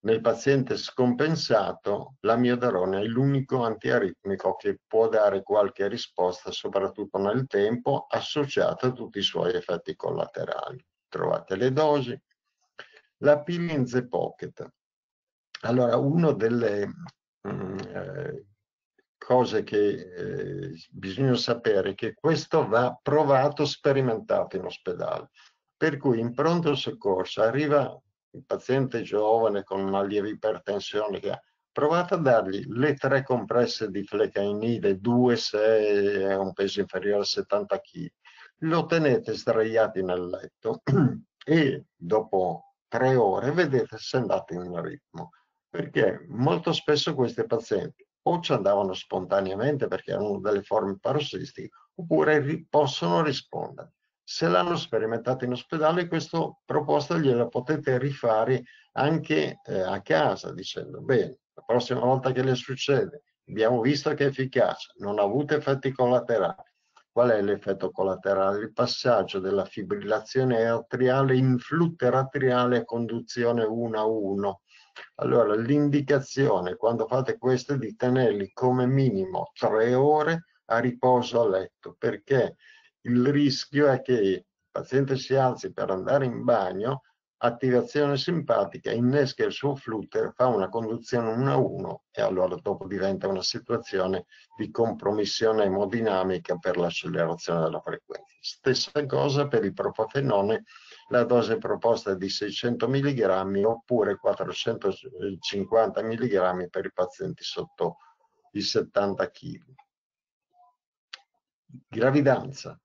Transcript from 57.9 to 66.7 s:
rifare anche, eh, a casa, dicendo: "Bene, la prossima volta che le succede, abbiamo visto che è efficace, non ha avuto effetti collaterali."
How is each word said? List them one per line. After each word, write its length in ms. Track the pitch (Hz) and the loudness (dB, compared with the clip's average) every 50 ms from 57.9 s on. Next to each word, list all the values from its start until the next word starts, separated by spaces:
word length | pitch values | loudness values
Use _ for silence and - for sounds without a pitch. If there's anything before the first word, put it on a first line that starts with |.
| 127 123 | 0 0
rifare 640 | 131 143 139 - - 117 110 110 113 123 131 127 123 - - - _ _ | 0 -2 -4 -2 0 2 2 2 2 2 0 0 -2 -10 -20 -20 _ _
anche, 640 | _ 113 131 147 160 156 156 - 156 156 151 - - - _ | _ 0 0 2 2 0 0 0 0 0 0 -2 -6 -12 _
eh, 160 | - 98 95 | -6 -4 -2
a 200 | 92 92 95 98 | -2 -2 -4 -6
casa, 520 | - - 160 160 151 120 95 - - 92 | -2 0 2 2 2 2 0 -2 -6 -12
dicendo: 480 | 90 87 95 - - - - - - - | -12 -10 -12 -10 -10 -10 -10 -10 -12 -10
"Bene, 400 | - - 131 113 - - - _ _ _ _ | -2 2 2 2 2 0 -6 _ _ _ _
la 80 | - _ | -18 _
prossima 340 | - 117 123 120 - 127 - | 0 0 0 2 0 -2 0
volta 300 | 120 123 127 127 - 131 | 2 2 2 2 0 -2
che 140 | 123 127 131 | 0 0 0
le 100 | 131 127 | 0 0
succede, 720 | 127 - - 131 131 - - 143 123 101 85 - - _ _ _ _ _ - | -2 -2 -8 -8 -6 0 2 2 2 2 -2 -6 -18 _ _ _ _ _ -10
abbiamo 320 | 92 107 110 117 127 120 | -2 0 2 2 2 2
visto 340 | 110 135 147 135 - 151 147 | 2 2 0 2 0 -2 0
che 120 | 147 139 | 2 0
è 20 | 139 | 0
efficace, 640 | 139 135 135 135 - 123 107 90 - - - - _ - | 0 -2 -6 -2 2 2 2 2 0 -4 -12 -20 _ -10
non 200 | 98 101 104 107 | -6 -4 0 2
ha 40 | |
avuto 340 | 101 101 110 139 147 143 151 | 2 2 2 0 0 0 -2
effetti 340 | 147 147 139 139 135 - 135 | 0 2 0 -2 0 -2 -6
collaterali." 800 | 131 - - 123 127 120 - - 117 107 92 - - - - _ | 0 0 2 4 4 2 2 2 2 2 2 0 -2 -8 -18 _